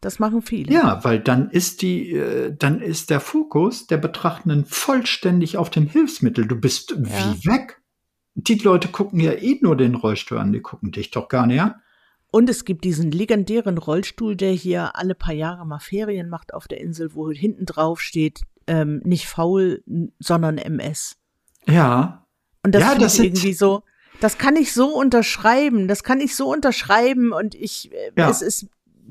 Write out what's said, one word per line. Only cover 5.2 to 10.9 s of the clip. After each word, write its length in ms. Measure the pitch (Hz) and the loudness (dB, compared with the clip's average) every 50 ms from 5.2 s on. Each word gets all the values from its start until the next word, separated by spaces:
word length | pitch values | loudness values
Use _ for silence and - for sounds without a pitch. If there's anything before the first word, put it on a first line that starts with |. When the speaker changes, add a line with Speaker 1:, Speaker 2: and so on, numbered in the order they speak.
| - 185 180 175 165 156 - | 0 2 2 2 2 0 -2
Speaker 2:
auf 120 | 180 170 - | -4 -4 0
dem 180 | - 165 151 | 2 0 0
Hilfsmittel. 580 | 147 - 311 311 - - - 135 113 - 120 110 | 2 2 2 2 2 0 0 0 0 2 0 -2
Du 140 | 107 123 107 | -2 -2 0
bist 320 | 143 131 - - - - | 0 0 0 -2 -6 -8
Speaker 1:
Ja. 60 | - 151 117 - 104 98 98 104 - | -6 -4 -4 -4 -2 -2 -2 -2 -2
Speaker 2:
wie 120 | 87 131 180 | -2 0 0
weg. 320 | 247 262 - - - _ _ _ _ _ _ _ _ _ _ _ - - | 0 0 -2 -6 -20 _ _ _ _ _ _ _ _ _ _ _ -12 -8
Die 160 | - - 226 | 0 0 0
Leute 340 | 208 - 196 180 175 180 180 | 4 4 4 4 4 2 -2
gucken 300 | - - 202 202 - 165 | -4 -4 -4 -2 0 2
ja 120 | 160 160 | 2 2
eh 260 | - - 190 254 277 - | 0 0 0 0 2 4
nur 140 | - 175 143 | 4 4 4
den 200 | 127 127 120 120 | 4 4 2 2
Rollstuhl 420 | 117 - 107 104 - - - 120 | 0 0 -2 -2 -2 -6 -6 -6
an, 160 | 110 101 101 110 | -2 0 0 0
die 80 | 117 | -2
gucken 300 | - - - - 104 98 | -4 -10 -12 -10 -10 -8